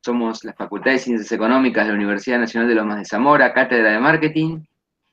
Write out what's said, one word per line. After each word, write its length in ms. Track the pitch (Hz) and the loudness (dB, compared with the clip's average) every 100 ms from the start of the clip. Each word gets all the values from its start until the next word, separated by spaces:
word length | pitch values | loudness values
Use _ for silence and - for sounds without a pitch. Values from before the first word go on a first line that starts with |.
Somos 380 | - 120 117 110 | -2 -2 -2 -6
la 100 | 110 | -12
Facultad 380 | - 98 101 123 | -12 -10 -2 0
de 80 | 131 | 0
Ciencias 320 | 127 117 101 | -2 -4 -2
Económicas 540 | 110 110 131 131 104 | -2 2 2 2 0
de 80 | 107 | 0
la 40 | 104 | 0
Universidad 440 | 101 101 - 120 | -2 -4 -2 -2
Nacional 280 | 117 117 117 | 0 0 2
de 60 | |
Lomas 240 | 113 107 104 | 2 0 -6
de 60 | |
Zamora, 480 | 101 104 139 147 123 | -4 0 4 4 4
Cátedra 400 | 127 127 120 110 | 2 0 2 2
de 80 | 107 | 2
Marketing, 640 | 135 156 156 156 160 160 156 _ _ _ _ | 2 2 0 0 -2 -6 -14 _ _ _ _